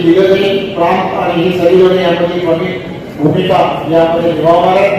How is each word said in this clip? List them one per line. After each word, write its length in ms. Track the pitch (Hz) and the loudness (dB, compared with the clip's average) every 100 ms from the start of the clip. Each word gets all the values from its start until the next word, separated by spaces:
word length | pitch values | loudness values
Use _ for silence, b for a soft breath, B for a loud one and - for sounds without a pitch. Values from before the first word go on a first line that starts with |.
दिलं 320 | 165 190 190 | 2 2 2
जाईल. 400 | 196 196 - - | 2 0 -2 -4
प्रांत 400 | 165 170 190 - - | -2 -2 0 -2 -4
आणि 200 | - 165 | -4 -2
ही 160 | 180 180 | -2 0
सगळी 440 | 170 185 185 185 | 2 4 4 2
यामध्ये 380 | 175 170 170 175 | 0 0 -2 -2
प्रमुख 800 | 170 160 185 131 - - - - | -2 -2 -4 -8 -10 -14 -14 -2
भूमिका 400 | 147 - 185 180 - - 147 | 0 0 0 0 0 -2 0
यामध्ये 400 | 165 165 170 170 | 0 2 0 -2
निभावणार 440 | 156 160 170 185 190 | 0 2 2 2 2
आहे. 140 | 202 | 0